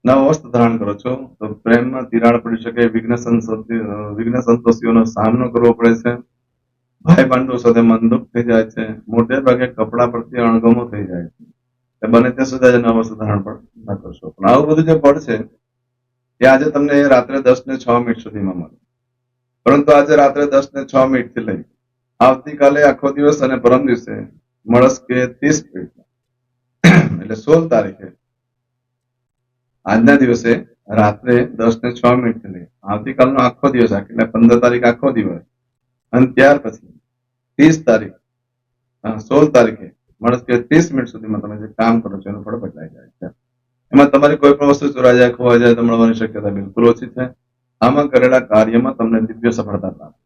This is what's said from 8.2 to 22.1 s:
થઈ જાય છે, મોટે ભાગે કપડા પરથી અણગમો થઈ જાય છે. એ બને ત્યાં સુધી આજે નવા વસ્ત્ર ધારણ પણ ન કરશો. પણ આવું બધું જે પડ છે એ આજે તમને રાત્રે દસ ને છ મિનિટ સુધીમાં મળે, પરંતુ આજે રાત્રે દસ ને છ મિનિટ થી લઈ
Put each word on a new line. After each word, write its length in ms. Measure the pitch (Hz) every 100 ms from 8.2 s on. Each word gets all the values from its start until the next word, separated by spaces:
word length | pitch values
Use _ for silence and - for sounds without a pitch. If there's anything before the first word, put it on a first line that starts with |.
| -
થઈ 100 | 117
જાય 200 | 117 113
છે, 260 | 113 - 110 110 -
મોટે 320 | 117 113 131
ભાગે 280 | 135 123 123
કપડા 400 | 117 110 120 120
પરથી 300 | 117 - 123
અણગમો 520 | 117 113 117 117 117
થઈ 160 | 101
જાય 200 | 92 90
છે. 200 | 85 _ - _ _ _ _ _
એ 40 | 110
બને 220 | 117 123
ત્યાં 160 | 123
સુધી 220 | 131 131 127
આજે 100 | 123
નવા 140 | 117
વસ્ત્ર 240 | 113 110
ધારણ 260 | 107 107 101
પણ 260 | 98 - _ -
ન 180 | 101
કરશો. 340 | 98 - - -
પણ 200 | _ 98
આવું 180 | 131 151
બધું 180 | 156
જે 140 | 160 156
પડ 200 | 139 147
છે 180 | - 110 - _ _ _ _ _ _ _ _ _
એ 40 |
આજે 240 | 127 135 147
તમને 340 | 143 147 143
રાત્રે 380 | 143 127 120 135
દસ 220 | 127 127 135
ને 100 | 131
છ 120 | 123
મિનિટ 280 | 117 120 113
સુધીમાં 400 | 107 104 95 87
મળે, 200 | 78 _ _ _ _ _ _ _ _ _
પરંતુ 280 | 123 143 143
આજે 240 | 143 143
રાત્રે 320 | 151 139 139 143
દસ 200 | 139 139
ને 120 | 139
છ 100 | - 131
મિનિટ 280 | 131 127 120
થી 80 | 120
લઈ 220 | 107 92 - _ _ _ _